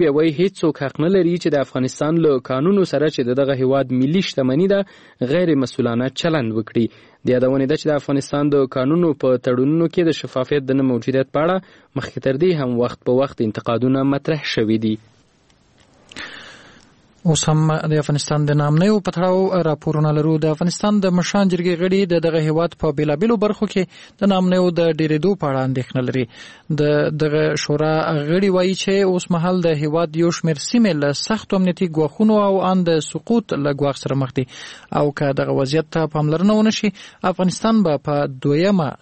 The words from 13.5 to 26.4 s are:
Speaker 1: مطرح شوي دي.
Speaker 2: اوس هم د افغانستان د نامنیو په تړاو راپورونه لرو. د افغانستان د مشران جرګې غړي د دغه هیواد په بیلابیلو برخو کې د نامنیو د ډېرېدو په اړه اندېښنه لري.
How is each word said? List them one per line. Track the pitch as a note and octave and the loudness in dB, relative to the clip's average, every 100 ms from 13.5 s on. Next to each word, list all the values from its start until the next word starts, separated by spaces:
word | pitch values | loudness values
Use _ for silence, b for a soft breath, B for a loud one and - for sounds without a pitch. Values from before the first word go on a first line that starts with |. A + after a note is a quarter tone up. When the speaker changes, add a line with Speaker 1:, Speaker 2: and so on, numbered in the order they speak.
| G#2 A#2 A#2 B2+ C3+ C3+ C#3 | -4 -2 0 0 0 0 -2
Speaker 1:
مطرح | C#3+ D#3 - - | -2 -4 -4 -2
شوي | G#2+ A2 A2 | 0 0 -2
دي. | G#2+ _ _ _ _ _ _ _ _ _ _ _ B B B B B B B B _ _ _ F3 | -4 _ _ _ _ _ _ _ _ _ _ _ B B B B B B B B _ _ _ -2
Speaker 2:
اوس | D3+ - | 0 2
هم | D#3 D#3 D#3 D#3+ | 2 2 0 0
د | D#3 | -2
افغانستان | D3 D3 - D3+ D3 | 0 -2 -2 -2 0
د | D3 | 0
نامنیو | D3 D3+ F#3+ G#3+ F#3 | 2 2 2 0 -2
په | E3+ | -2
تړاو | F#3 F#3 F#3+ F#3 D#3+ | 0 0 0 0 0
راپورونه | D3 - D3+ D3+ D3+ | -2 -2 0 0 0
لرو. | D#3 D#3+ | 0 0
د | D#3 | 0
افغانستان | D#3 F3+ - G#3 G#3 | -2 -4 -2 0 0
د | F#3+ F3+ | 2 0
مشران | D#3+ G3+ G3 | 0 0 0
جرګې | F3 F3 E3 | 0 -2 -2
غړي | F#3 F#3+ G3 | 0 0 2
د | E3+ E3 | 0 0
دغه | D#3+ D#3 | 0 0
هیواد | D#3 E3+ - | 0 -2 -2
په | D#3 C#3+ | -4 0
بیلابیلو | D3+ D3 A3 A#3 | -2 0 0 2
برخو | G#3 G#3+ G3+ | 0 -2 -4
کې | G3 F3+ B B - | -2 -4 B B -2
د | G3 | 0
نامنیو | F#3+ F#3 F3+ F3+ E3+ | 2 2 2 2 2
د | E3 D#3 | 0 0
ډېرېدو | D#3+ D3+ F3+ G3 | 0 0 0 0
په | D3 | -2
اړه | C3+ C3 | -2 -2
اندېښنه | C3 B2 C3 B2 | -4 -4 -4 -2
لري. | B2+ B2+ B | -2 -4 B